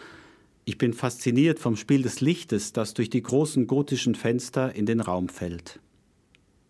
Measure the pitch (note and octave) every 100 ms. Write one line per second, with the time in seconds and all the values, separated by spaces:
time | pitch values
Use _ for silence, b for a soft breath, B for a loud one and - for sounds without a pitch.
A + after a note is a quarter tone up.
0 | B B B B B _ - - B2+ -
1 | B2+ - B2+ A#2+ D#3+ D3+ A#2+ G#2+ - C#3
2 | A#2 - C#3 F3 - G#2 - A#2 G#2+ -
3 | A2 A#2+ - C3+ D3+ C3+ A2+ C3+ C#3+ C3
4 | A#2+ G#2+ A2+ B2 - C3+ C3 G#2+ G#2 A2+
5 | F#2+ F#2 F2+ - F2 E2+ - - _ _
6 | _ _ _ _ _ _